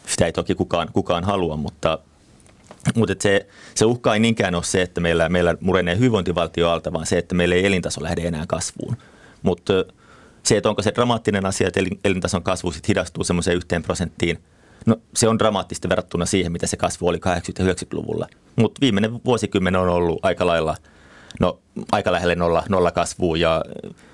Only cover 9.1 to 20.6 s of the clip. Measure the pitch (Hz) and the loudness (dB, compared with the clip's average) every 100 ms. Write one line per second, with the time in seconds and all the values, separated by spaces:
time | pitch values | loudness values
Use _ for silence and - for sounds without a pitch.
9.1 | - - - 95 87 - 95 - - - | -20 -20 -4 -2 0 2 0 0 -8 -20
10.1 | - - - - 107 107 107 104 - 123 | -20 -20 -6 0 2 2 0 0 2 2
11.1 | 113 - 101 95 - 95 98 92 - 101 | 0 0 0 0 0 0 0 -2 -2 -2
12.1 | 92 90 90 95 90 90 - - 95 87 | 0 -2 -2 -2 -4 -4 -4 0 0 -2
13.1 | - 95 90 85 87 - 85 - 85 85 | -4 -2 0 0 -2 -2 -4 -2 -4 -6
14.1 | - 85 80 _ _ - - 113 110 _ | -4 -4 -4 _ _ -20 -4 0 0 _
15.1 | - 113 110 107 98 - - 90 92 - | 0 2 4 2 0 -4 -6 -2 -2 -2
16.1 | 87 87 95 85 82 - - 87 - 85 | -4 0 0 0 -2 -4 -2 -2 0 0
17.1 | 85 92 87 - - 92 90 - 78 76 | 0 0 -2 -4 -2 -2 -2 -6 -8 -6
18.1 | 78 - _ _ - 110 - 135 98 110 | -6 -8 _ _ 0 0 2 0 2 0
19.1 | 117 - 113 104 98 92 92 90 87 87 | -2 0 0 2 0 2 2 2 2 2
20.1 | 80 95 87 90 82 | 0 0 0 2 2